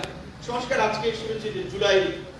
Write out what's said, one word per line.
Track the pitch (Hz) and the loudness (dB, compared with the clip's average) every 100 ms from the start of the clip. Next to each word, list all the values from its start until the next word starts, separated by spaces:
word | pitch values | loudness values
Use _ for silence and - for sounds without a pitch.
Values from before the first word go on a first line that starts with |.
| - - - - - | -4 -8 -14 -12 -4
সংস্কার | 240 247 269 | -2 0 2
আজকে | 214 208 277 | 2 2 0
শুনেছি | - 220 220 214 | -2 -4 -4 -4
যে | 185 180 | -4 -4
জুলাই | 196 202 190 170 - - | 0 6 6 4 -2 -8